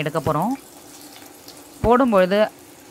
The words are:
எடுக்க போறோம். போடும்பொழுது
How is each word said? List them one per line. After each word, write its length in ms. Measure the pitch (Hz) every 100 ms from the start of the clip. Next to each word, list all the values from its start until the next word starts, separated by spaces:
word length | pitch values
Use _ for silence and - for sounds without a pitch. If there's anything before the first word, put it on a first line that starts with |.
எடுக்க 180 | 151 160 151
போறோம். 260 | 151 202 269 - - - - - - - - - - - -
போடும்பொழுது 560 | 214 247 262 196 185 202 214 - - - -